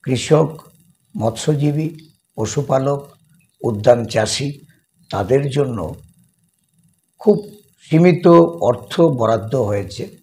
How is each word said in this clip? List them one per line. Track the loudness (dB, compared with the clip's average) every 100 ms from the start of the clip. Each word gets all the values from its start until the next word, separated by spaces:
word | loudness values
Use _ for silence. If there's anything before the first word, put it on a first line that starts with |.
কৃষক, | -4 -4 2 2 2 -6 -20 _ _ _ _ -6
মৎস্যজীবী, | -4 -4 -4 0 -2 -2 -6 -10 -20 _ _ -8
পশুপালক, | -6 -6 -2 -2 -2 -4 -10 _ _ _ _ _
উদ্যান | -6 0 2 2 2
চাষী, | -2 -2 -4 -6 -8 _ _ _ _ _
তাদের | -8 0 0 0 -2
জন্য | -4 -4 -8 -12 -20 _ _ _ _ _ _ _ _ _ _ _
খুব | 2 2 -2 -20 _ _ 0
সীমিত | 4 4 4 6 6 6 0 -2
অর্থ | -2 -6 0 0 2
বরাদ্দ | 0 -2 -2 -4 -2
হয়েছে। | -4 -6 -12 -14 -16